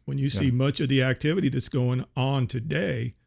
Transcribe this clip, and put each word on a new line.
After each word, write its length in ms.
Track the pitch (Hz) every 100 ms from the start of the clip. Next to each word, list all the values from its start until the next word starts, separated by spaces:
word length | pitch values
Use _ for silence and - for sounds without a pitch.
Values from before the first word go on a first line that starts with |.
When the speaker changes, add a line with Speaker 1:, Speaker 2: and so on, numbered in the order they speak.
| -
Speaker 1:
When 140 | 139
you 60 | 139
Speaker 2:
Yeah. 120 | -
Speaker 1:
see 120 | 139
much 280 | 123 135 143
of 100 | 139
the 120 | 135
activity 480 | 127 127 147 175 139
that's 200 | 131 -
going 360 | 139 123 127 - 135
on 300 | 131 139 123
today, 680 | 127 120 147 190 127 117 -